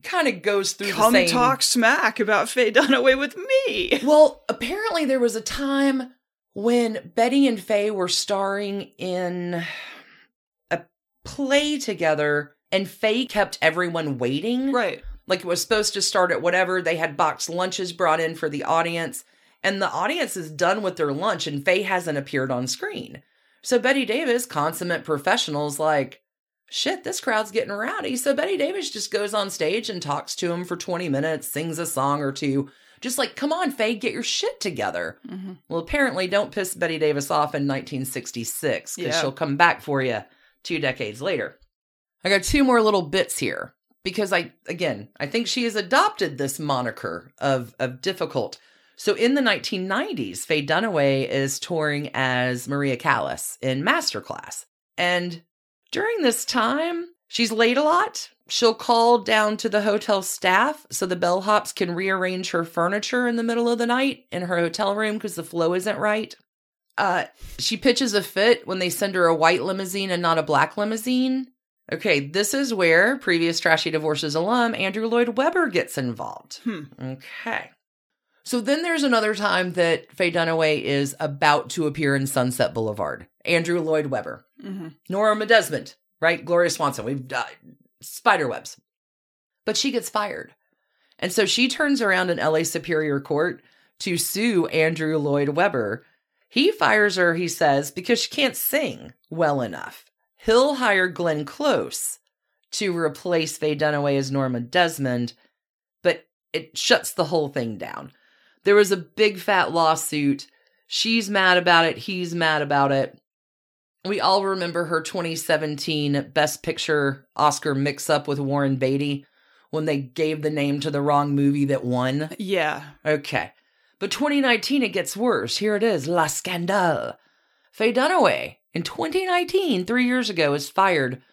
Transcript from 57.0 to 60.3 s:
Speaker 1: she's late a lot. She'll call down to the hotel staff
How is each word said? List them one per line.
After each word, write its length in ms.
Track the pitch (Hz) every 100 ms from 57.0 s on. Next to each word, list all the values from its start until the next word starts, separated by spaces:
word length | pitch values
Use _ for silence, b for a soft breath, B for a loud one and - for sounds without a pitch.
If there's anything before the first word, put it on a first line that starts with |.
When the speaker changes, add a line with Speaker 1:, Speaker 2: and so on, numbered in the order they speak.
| 349 _ _
Speaker 1:
she's 240 | - 233
late 260 | 220 233 262
a 60 |
lot. 460 | 302 349 427 - - _ -
She'll 280 | - 233 226
call 420 | - 233 233 240
down 400 | 202 220 214 214
to 100 | 226
the 120 | 208
hotel 400 | 208 208 - 202
staff 640 | 185